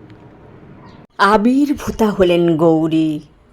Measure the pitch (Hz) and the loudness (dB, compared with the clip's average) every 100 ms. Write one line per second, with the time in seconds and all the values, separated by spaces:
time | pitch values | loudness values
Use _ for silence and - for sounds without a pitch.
0 | - - - - - - - - - - | -20 -20 -20 -20 -20 -20 -20 -20 -20 -20
1 | - - 196 214 226 262 285 277 - - | -16 -2 0 2 2 0 0 -4 -8 -4
2 | 214 196 180 175 170 156 165 160 160 160 | -2 0 0 2 0 2 2 2 0 -2
3 | 160 151 - _ _ | -2 -6 -12 _ _